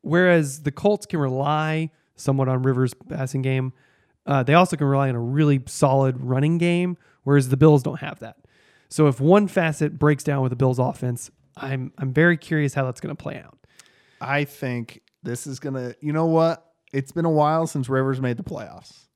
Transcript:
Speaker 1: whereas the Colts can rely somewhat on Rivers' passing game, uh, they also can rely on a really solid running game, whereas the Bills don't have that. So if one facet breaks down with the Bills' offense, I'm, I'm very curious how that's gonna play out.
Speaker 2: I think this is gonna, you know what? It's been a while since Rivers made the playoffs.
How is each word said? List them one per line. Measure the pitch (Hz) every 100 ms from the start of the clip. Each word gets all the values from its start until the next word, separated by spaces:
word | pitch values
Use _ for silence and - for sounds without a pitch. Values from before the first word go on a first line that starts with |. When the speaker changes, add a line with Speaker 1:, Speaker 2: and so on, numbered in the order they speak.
Speaker 1:
whereas | - 170 180 170 143 143
the | 147
Colts | - 202 202 -
can | 170
rely | 135 131 139 151 156 156 160 _ _
somewhat | _ - 135 131
on | 127
Rivers' | 131 127 127
passing | - - 139 131 135
game, | 135 131 131 - _ _ _ _ -
uh, | 139
they | 127
also | 165 185 147
can | 143
rely | 139 135
on | 120
a |
really | 120 139 147 139 -
solid | - 143 135 135 127
running | 127 131 147 170
game, | 170 175 180 175 _ _
whereas | - 143 127
the | 131
Bills | 156 151
don't | 123 131
have | - -
that. | 110 - _ _ _ _ _
So | - 147
if | 127
one | 143 196 202
facet | 190 160 147 151 -
breaks | 151 143
down | - 139
with | 131
the | 123
Bills' | 131 123
offense, | 127 135 127 120 - _ _ -
I'm, | 135 135 127 -
I'm | 131
very | 127 170 170
curious | - 156 143
how | 139
that's | 131 120
gonna | - 139
play | 151 -
out. | - _ _ _ _ _ _ _
Speaker 2:
I | 120 143
think | 143 - 131 120 113 - _ _
this | 113 120 147
is | 131
gonna, | 143 135 123 -
you | 151
know | 151 165
what? | 160 165 165 _ _ _
It's | 139 135
been | 170
a | 170
while | 156 147 160 165
since | 147 123
Rivers | 131 135 131
made | 131 117
the |
playoffs. | - 147 107 - - - _